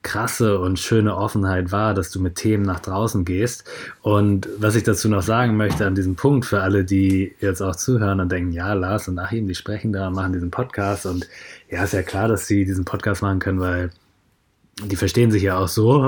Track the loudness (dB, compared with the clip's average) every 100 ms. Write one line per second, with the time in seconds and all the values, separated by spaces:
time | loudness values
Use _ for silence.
0 | -6 -4 -4 0 2 2 0 -2 2 4
1 | 4 0 -2 0 0 0 0 0 2 0
2 | -2 -4 -4 -2 0 2 0 -2 -4 -2
3 | -2 0 0 0 -2 -4 -14 -16 -16 -6
4 | 2 4 4 2 -2 0 2 4 2 2
5 | 2 2 2 2 2 2 2 0 0 0
6 | 0 0 2 2 2 0 2 2 2 2
7 | 4 2 0 -2 -4 -2 -4 -2 0 2
8 | 2 2 0 0 -2 -4 -2 -2 0 -2
9 | -4 -6 -4 -4 -4 -6 -6 -6 -4 -2
10 | -4 -2 -2 -2 -4 -6 -6 -2 -2 -2
11 | -4 -6 -8 -16 -20 -20 _ -6 -2 -2
12 | -2 -2 0 0 2 2 2 -2 -4 -4
13 | -2 -2 0 0 0 -2 0 -2 -4 -8
14 | _ _ _ _ _ _ _ -12 -6 -2
15 | 0 4 4 4 2 0 0 2 4 4